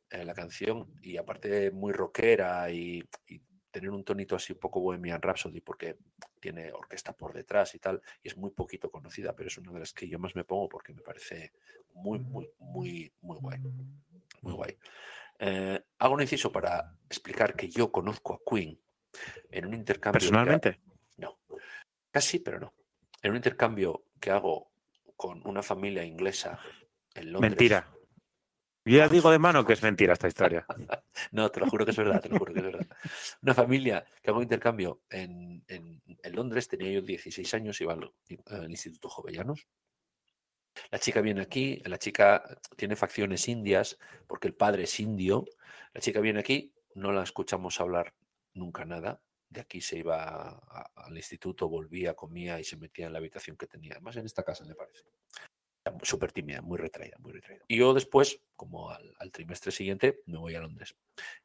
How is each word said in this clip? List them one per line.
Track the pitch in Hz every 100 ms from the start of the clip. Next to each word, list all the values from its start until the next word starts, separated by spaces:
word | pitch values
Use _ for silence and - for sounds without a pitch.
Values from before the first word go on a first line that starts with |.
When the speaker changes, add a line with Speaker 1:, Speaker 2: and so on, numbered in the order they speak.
| -
Speaker 1:
eh, | 92
la | 87
canción, | 87 85 - 104 113 - -
y | 92 87
aparte | 85 95 104 101 98
muy | 95 101
rockera | 98 95 - 113 110 92 90 87
y, | 87 87 87 - - -
y | 90 _ _ _
tener | - 95
un | 101 95
tonito | 101 98 92
así | -
un | 92
poco | 92 95
Bohemian | 92 90 87 85
Rhapsody, | 95 90 - 82
porque | - 87 85 80 _ - - _
tiene | 95 85 82
orquesta | - - 92 -
por | - 82
detrás | - - 104 95 90
y |
tal, | 95 92 - -
y | -
es | -
muy | 98
poquito | - 92 - -
conocida, | - 143 - 92 -
pero | 80
es | -
una | 90
de | 87
las | 80
que | - 90
yo | 85
más | 90 90
me | 85
pongo | 95 98
porque | 87 -
me | 78
parece | - - - 85 80 _ _ - _ 87
muy, | 98 110
muy, | 127 131 - -
muy, | - - 180 85 110 _
muy | 175 156
guay. | 131 131 131 127 131 - _ - - -
Muy | -
guay. | - - - - - - - - -
Eh, | 101 95 95 95 - -
hago | 127
un | 139
inciso | 139 - -
para | - 90 85 - - -
explicar | - - - 107 -
que | 92
yo | - 113
conozco | 110 90 107 - -
a | -
Queen | 110 82 78 _ _ _ - - - -
en | 92 90
un |
intercambio | 113 107 101 104 101
que | 92
ha- |
Speaker 2:
¿Personalmente? | 107 120 156 - - _ _ _ -
Speaker 1:
No. | - - _ - - - - _ _
Casi, | 143 - 175
pero | - -
no. | - _ _ _ _ -
En | 104
un | 117
intercambio | 123 - 113 107 92 80 _ _
que | -
hago | 98 92 80 - _ _ _ _ -
con | - 85 95
una | 101
familia | 101 95 101 95 85
inglesa | 82 95 95 - 85 - - _ _ _ -
en | 80
Londres. | 92 104
Speaker 2:
Mentira. | 98 120 101 - - _ _ _ _ _ _ _ _ -
Yo | 127
ya | 156
digo | 170 160
de | 160
mano | 175 156 117
que |
es | 110
mentira | 110 98 98
esta | 87 90
historia. | - 92 85 -
Speaker 1:
<laughs> | - - - - - -
No, | 107 107
te | -
lo | -
juro | 107 107
que |
es | 110
verdad, | 104 -
te | -
lo | 104
juro | 87
que | 87
es | 95
verdad. | 90 - - - - - -
Una | 131
familia | 127 120 135 127 92 - _
que | -
hago | 110
intercambio | 123 117 117 113 92 - -
en, | 95 90 87 87 85 -
en, | 92 85 156 -
en | 85 - -
Londres, | 123 117 113
tenía | 92 95
yo | 98
dieciséis | 95 90 - 92 87
años, | 110 107 101
iba | 82
al, | 82 - _ - 87 -
al | 101 82
Instituto | 85 - 80 -
Jovellanos. | - - - 104 147 - _ _ _ _ _ _ _ _ _ _ - -
La | 104
chica | - 117
viene | 107 98
aquí, | 92 131 135 - -
la | 87
chica | - - 101 101 - - - -
tiene | 101 107
facciones | 98 - 101 90 -
indias, | 120 101 98 104 - - - -
porque | - 92
el | -
padre | 104 101
es | - -
indio. | 107 104 92 107 - - - - -
La | -
chica | - 107
viene | 107 104
aquí, | 104 139 - _ _ -
no | 98
la | 98
escuchamos | 90 - 95 92 90 -
hablar | 90 87 85 - _ _ _
nunca | 92 90 85
nada. | 156 85 90 - _ _ _
De | -
aquí | - 92
se | - 82
iba | 82 80 80 78 -
a, | - - - - -
al | - 80
instituto, | - - 92 - 85
volvía, | 82 78 87 90 80
comía | 78 85 87 85
y |
se | 78 80
metía | 80 - 85
en |
la | 80
habitación | 80 80 - 78
que | -
tenía. | - 78
Además, | 73 95 117
en | 110
esta | -
casa, | - - -
me | 156
parece. | - - _ _ _ - - _ _ _ - 85
Súper | - 95 92
tímida, | - 73 69
muy | 85 87
retraída, | 80 - 78 -
muy | -
retraída. | - - - -
Y | 117
yo | 127
después, | 131 131 135 139 - _ -
como | - 82 80
al, | - - -
al | 95
trimestre | - 82 87 -
siguiente, | - 98 98 127 - -
me | 82
voy | 82 82
a |
Londres. | 80 80 - - _ - - -